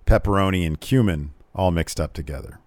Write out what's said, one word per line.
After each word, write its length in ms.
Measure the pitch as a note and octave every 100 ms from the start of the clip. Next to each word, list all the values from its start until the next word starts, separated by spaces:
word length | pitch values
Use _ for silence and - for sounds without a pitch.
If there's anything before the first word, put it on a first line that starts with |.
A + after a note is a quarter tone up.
| -
pepperoni, 580 | G#2+ G2+ G2 F#2+ F#2 E2
and 140 | D2+
cumin 500 | - C3 G#2 D#2 C#2+ - _
all 160 | F#2+ F#2
mixed 300 | E2+ - -
up 100 | D2+
together. 440 | D#2+ C#2+ C#2 - -